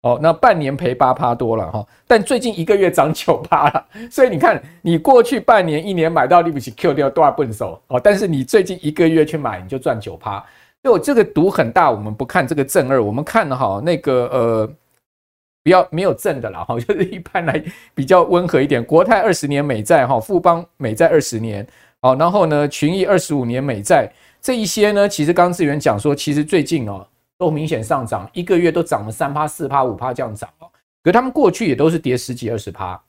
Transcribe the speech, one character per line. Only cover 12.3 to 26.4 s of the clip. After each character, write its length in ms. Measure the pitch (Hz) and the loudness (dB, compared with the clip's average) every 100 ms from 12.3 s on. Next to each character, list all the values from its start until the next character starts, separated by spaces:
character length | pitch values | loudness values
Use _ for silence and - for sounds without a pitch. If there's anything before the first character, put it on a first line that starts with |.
| 185 127 | -2 -2
这 80 | |
个 80 | 151 | -2
正 280 | 131 185 131 | 0 0 2
二， 120 | 135 | 0
我 80 | 104 | 0
们 140 | 117 | -4
看 240 | 160 226 165 | -2 -2 -2
哈 320 | 127 117 98 | -2 -2 -2
那 140 | 156 156 | -2 -2
个， 300 | 143 127 120 | 0 0 0
呃， 440 | 131 117 113 110 147 _ _ _ _ _ _ _ _ | 0 0 0 -2 -8 _ _ _ _ _ _ _ _
比 80 | 151 | 4
较 180 | 185 - | 4 4
没 120 | 156 | -2
有 100 | 190 | -2
正 260 | 185 202 139 | -2 -4 -4
的 120 | 113 | -8
啦 120 | 85 | -10
哈， 120 | 87 117 | -8 -6
<laughs> 80 | 120 | -4
就 60 | |
是 100 | 208 185 | -2 -2
一 120 | 190 | -4
般 280 | - 190 165 | -6 -4 -2
来 180 | 151 156 - _ | -4 -6 -18 _
比 100 | - | -8
较 200 | 135 180 | 4 4
温 220 | 165 175 175 | 4 2 2
和 140 | 147 | 0
一 60 | 139 | 2
点。 180 | 131 | 0
国 180 | 117 156 | 2 2
泰 200 | 185 220 | 4 2
二 100 | 226 | 2
十 160 | 170 139 | 0 -2
年 160 | 143 | -2
美 180 | 147 113 | -2 -4
债 240 | 104 170 127 | 2 2 4
哈， 140 | 127 | 0
富 180 | - 185 | 0 0
邦 240 | 175 170 165 _ | 2 0 -4 _
美 180 | 127 | -6
债 140 | 110 165 | 2 4
二 100 | 165 | 4
十 220 | - 110 | 0 -6
年， 260 | 113 101 107 _ _ _ | -6 -8 -12 _ _ _
哦， 120 | 127 131 | 0 2
然 120 | 170 | 2
后 140 | 202 | 2
呢， 240 | 165 147 143 | 2 0 -2
群 260 | - 147 | -2 -2
益 120 | 190 185 | 0 2
二 120 | 185 | 0
十 160 | - | 0
五 120 | 143 120 | -4 -2
年 180 | 123 | -4
美 160 | 139 107 | -4 -6
债 320 | 104 160 107 _ _ _ | 2 2 2 _ _ _
这 120 | - | -4
一 120 | 247 208 | -4 -4
些 260 | - 208 | 0 2
呢， 160 | 208 202 | 2 0
其 160 | - | 0
实 80 | 151 | 0
刚 180 | 175 175 | 2 2
志 140 | 175 | 2
远 160 | 156 147 | -2 0
讲 180 | 139 104 | 0 0
说， 160 | 147 | -2
其 200 | 143 - | -2 -2
实 100 | 147 | -4